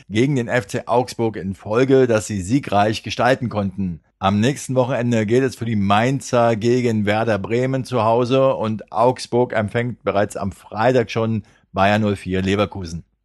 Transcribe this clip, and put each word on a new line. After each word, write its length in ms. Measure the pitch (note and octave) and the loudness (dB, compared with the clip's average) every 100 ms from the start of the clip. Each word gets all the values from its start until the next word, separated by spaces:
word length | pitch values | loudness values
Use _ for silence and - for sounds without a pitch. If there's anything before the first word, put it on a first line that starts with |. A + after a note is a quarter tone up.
| - | -4
gegen 260 | G#2 C3+ C#3 | 0 0 0
den 140 | A#2+ | 0
F 180 | A#2+ G2+ | -2 -2
C 140 | B2 - | -6 0
Augsburg 500 | A#2 B2 - A2+ G2 | 0 0 -2 -4 -4
in 180 | F#2 F#2+ | -8 -8
Folge, 500 | G#2+ A2+ C3 C3 B2+ | -2 0 4 4 4
das 220 | G#2+ - | 2 0
sie 140 | G#2 | -6
siegreich 600 | F2+ C#3 - G2+ G#2+ G#2 | -2 -2 0 2 2 0
gestalten 460 | A2 - A#2+ C3+ A#2 | -6 0 0 2 -2
konnten. 540 | G#2+ G2 F#2+ F#2 D#2+ _ - | -4 -4 -4 -6 -8 _ -4
Am 220 | F#2+ G#2 | 0 2
nächsten 340 | A#2 C3 - C3 | 0 -2 -2 0
Wochenende 500 | B2 B2 A#2+ A#2 G#2 | 0 0 0 0 2
geht 180 | A#2+ | 2
es 120 | C3 - | 0 -2
für 80 | |
die 140 | A#2 G#2+ | -4 0
Mainzer 800 | G2 G2+ B2 C3+ - B2 A#2 A2+ | 2 2 2 -2 0 2 2 2
gegen 480 | A#2 B2+ A#2+ A2 G2+ | 2 2 2 0 0
Werder 340 | G#2+ A#2 G#2 | 0 0 -2
Bremen 460 | G2 A#2 C3 C3+ A#2+ | -2 -2 -2 -4 -4
zu 180 | B2+ | 0
Hause 520 | A2 A#2 A#2+ C3+ C3+ B2+ | 2 2 2 2 2 0
und 360 | A2 A2 - | -4 -6 -6
Augsburg 640 | F#2 A#2+ A#2+ - A#2+ B2 | 0 0 0 -2 0 0
empfängt 500 | G#2+ G#2+ A#2+ B2 - | -2 -2 -2 -4 -4
bereits 320 | G2 G2 G#2 - | -2 0 0 -2
am 160 | G2 | -8
Freitag 600 | - - G#2 A#2 B2+ A2+ | -8 -8 0 2 2 0
schon 320 | A2+ A2+ A2 - _ _ | -2 -2 -2 -6 _ _
Bayer 260 | F#2+ G2 G#2+ | 0 2 2
null 200 | G#2+ G2 | 0 -2
vier 240 | F#2+ F#2 | -4 -2
Leverkusen. 640 | F#2+ G2+ G2 G2+ F2 E2 - _ | 0 0 -2 -4 -10 -12 -14 _